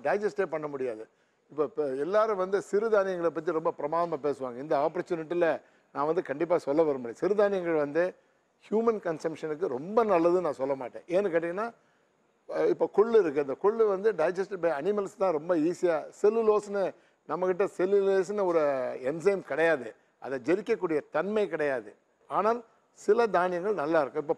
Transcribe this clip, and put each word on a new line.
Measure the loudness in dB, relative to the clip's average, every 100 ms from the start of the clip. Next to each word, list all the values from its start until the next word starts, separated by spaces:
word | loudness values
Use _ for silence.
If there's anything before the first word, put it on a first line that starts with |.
டைஜஸ்டே | -2 0 -2 -2 -2
பண்ண | -4 -6
முடியாது. | -6 -6 -6 -12 _ _ _ _
இப்ப, | -4
இப்ப | -2 -2 -2 -2
எல்லாரும் | 0 2 2 0
வந்து | 0 -2 0
சிறுதானியங்களை | 0 2 2 2 0 -2
பத்தி | -2 -2
ரொம்ப | -2 -2 -4
பிரமாதமா | -4 -2 -2 -2
பேசுவாங்க. | -4 -4 -6 -8
இந்த | -2 0
ஆப்பர்ச்சுனிட்டில | 0 -2 -4 -6 -4 0 2 0 -6 _ _
நான் | -4 -2
வந்து | -2
கண்டிப்பா | -2 -4 0 0
சொல்ல | 0 2
விரும்புறேன். | 2 0 -6 -4
சிறுதானியங்கள் | 0 2 2 0 0 0
வந்து | 0 0 -2 -4 _ _ _ _ -4
human | 0 2 0
கன்சம்ப்ஷனுக்கு | -2 -4 -6 -6 -8 -4 -4
ரொம்ப | -4 -2 0 4
நல்லதுன்னு | 4 4 2
நான் | 0
சொல்ல | -2 -2 -4
மாட்டேன். | -6 -12 -2
ஏன்னு | 0 0
கேட்டீங்கன்னா, | 0 -2 -6 -8 -12 _ _ _ _ _ _ -8
அஹ், | -2 0
இப்ப | 0 2 2
கொள்ளு | 4 4
இருக்கு. | 4 0
அந்த | -2 0
கொள்ளு | 2 4 2
வந்து | 2 0
digested | 2 0 -2 -6 -2
by | -2 0
animals | -2 -2 -4 -2
தான் | 0
ரொம்ப | 0 0 0
ஈஸியா, | 0 0 0 0 -4 0
செல்லுலோஸ்னு | 2 4 4 2 0 -4 -4 -6 _ _ -8
நம்மகிட்ட | -2 0 0 0 0
செல்லுலோஸ்னு | 2 2 4 2 0 0 2
ஒரு | 2 2 0 -4 -4
enzyme | -4 0 0 0
கிடையாது, | -2 0 2 2 -2 -14 _ _
அதை | -8 -4
ஜெரிக்கக்கூடிய | 0 0 0 -2 0 -2 -2
தன்மை | -4 -2 -2 -2
கிடையாது. | -2 -2 -2 -6 -18 _ _ -6
ஆனால் | -2 0 -2 -6 _ _
சில | -4 2 2 4
தானியங்கள் | 2 2 0 -2
நல்லா | -2 0 2
இருக்கும். | 0 -2
இப்ப | -4